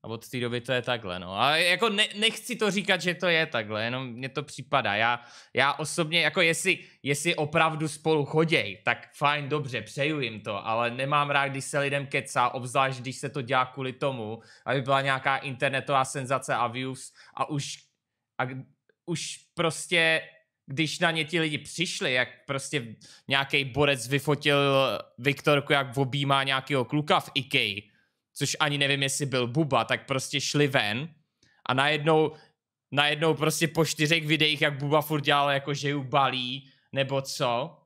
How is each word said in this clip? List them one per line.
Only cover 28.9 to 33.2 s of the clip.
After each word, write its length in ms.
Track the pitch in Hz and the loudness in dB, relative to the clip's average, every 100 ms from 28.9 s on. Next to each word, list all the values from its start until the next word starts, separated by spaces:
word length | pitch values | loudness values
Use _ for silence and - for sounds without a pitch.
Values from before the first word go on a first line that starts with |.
| 139 | 2
jestli 240 | 139 - 143 | 0 -2 -2
byl 200 | 131 120 | 0 0
Buba, 380 | 127 151 123 | 0 2 0
tak 220 | 110 127 - | 2 -2 -2
prostě 340 | 131 - 143 | -4 -2 -4
šli 260 | - 147 143 | -2 2 2
ven 480 | 131 104 110 160 - _ _ _ _ - | 2 0 -4 -6 -14 _ _ _ _ -2
a 80 | |
najednou, 600 | 127 143 151 151 156 151 - - _ _ _ _ | 2 2 2 4 4 2 -2 -20 _ _ _ _
najednou 420 | 135 147 151 | 0 2 2